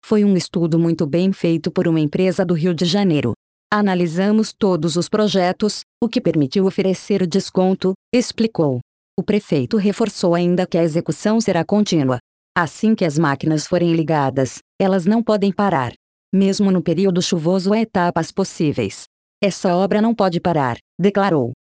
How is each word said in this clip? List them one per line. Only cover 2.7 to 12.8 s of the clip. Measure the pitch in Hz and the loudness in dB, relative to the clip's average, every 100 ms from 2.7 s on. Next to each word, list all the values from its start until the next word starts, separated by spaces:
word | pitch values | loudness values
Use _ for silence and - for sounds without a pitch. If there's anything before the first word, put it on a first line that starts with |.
de | 165 175 | 0 -2
Janeiro. | 196 202 151 123 127 _ _ _ | 0 2 0 0 -4 _ _ _
Analisamos | 208 208 180 175 160 196 214 214 | 0 0 0 -2 0 0 0 0
todos | - 214 175 165 156 | -2 0 0 0 -2
os | 170 | -2
projetos, | 214 214 190 180 185 208 - - _ | 0 0 2 0 0 -4 -4 -12 _
o | 233 | -2
que | 240 | 0
permitiu | 175 160 135 202 190 | 0 0 0 2 0
oferecer | - 190 185 - 196 | 0 -2 -2 -2 -2
o | 185 | 0
desconto", | 196 - - 185 190 185 190 _ | -2 -2 0 0 2 -2 -4 _
explicou. | 247 233 - 226 - 151 127 - _ _ - | -2 -2 -2 -2 0 0 0 -8 _ _ -8
O | |
prefeito | - 208 - 156 123 226 | 0 -2 0 -2 0 0
reforçou | 202 190 220 - 185 | 0 0 -2 0 0
ainda | 170 175 175 180 | 2 2 0 0
que | 170 | 0
a | |
execução | 170 156 - 156 208 220 | 0 0 -4 -2 0 0
será | 220 165 | 2 0
contínua. | 160 208 208 175 131 123 _ _ _ - | 2 0 2 2 0 -2 _ _ _ -4
Assim | 165 - | -2 -2